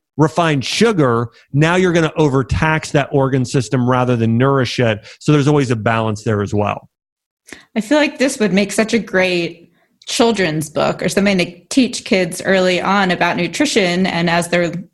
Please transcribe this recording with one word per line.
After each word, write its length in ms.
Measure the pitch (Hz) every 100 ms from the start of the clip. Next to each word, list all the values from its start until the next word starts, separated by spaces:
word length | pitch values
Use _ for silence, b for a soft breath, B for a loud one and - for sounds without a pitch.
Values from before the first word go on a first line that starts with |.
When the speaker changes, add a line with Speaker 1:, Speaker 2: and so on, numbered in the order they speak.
| _ -
Speaker 1:
refined 480 | 156 - 165 147
sugar, 680 | - - 226 196 135 117 120 b b
now 220 | 139 156 180
you're 160 | 185
gonna 220 | 170 160 -
overtax 760 | 156 135 127 - 160 156 -
that 180 | 147 135
organ 340 | 143 135 135 123
system 440 | 143 120 131 123
rather 260 | 127 123 120
than 220 | 113 117
nourish 420 | 135 139 120 -
it. 200 | 117 107 B B
So 120 | -
there's 160 | 151 139
always 240 | 147 123
a 40 | 117
balance 480 | 107 113 110 104
there 200 | - 104
as 100 | 101
well. 340 | 104 101 - - _ _ _ _ _ B B B 226
Speaker 2:
I 60 |
feel 160 | 208 302
like 220 | 302 -
this 180 | 262 -
would 160 | 214
make 180 | 185 202
such 220 | - 214
a 60 | 233
great 760 | 226 185 185 180 165 - - _ _ _ -
children's 640 | - 233 202 180 156 151
book 320 | 143 143 165
or 80 | 170
something 300 | 196 202 190
to 260 | 175 - -
teach 360 | - 240 - -
kids 340 | 190 180 180
early 360 | - 190 185 180
on 300 | - 196 190
about 280 | 175 175 170
nutrition. 680 | 170 165 294 226 180 175 185
And 240 | 170 170
as 200 | 170 170
they're, 220 | 175 170 170 -